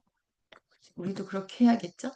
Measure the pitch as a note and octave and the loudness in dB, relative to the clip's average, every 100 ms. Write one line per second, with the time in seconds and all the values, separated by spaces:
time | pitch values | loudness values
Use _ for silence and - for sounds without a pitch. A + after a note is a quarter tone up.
0 | _ _ _ _ _ - _ _ - - | _ _ _ _ _ -20 _ _ -20 -10
1 | F3+ G3 F#3+ G3 F#3+ - A#3+ A3+ F3 - | -8 -6 -6 -8 -6 4 6 6 0 -10
2 | B3+ | -12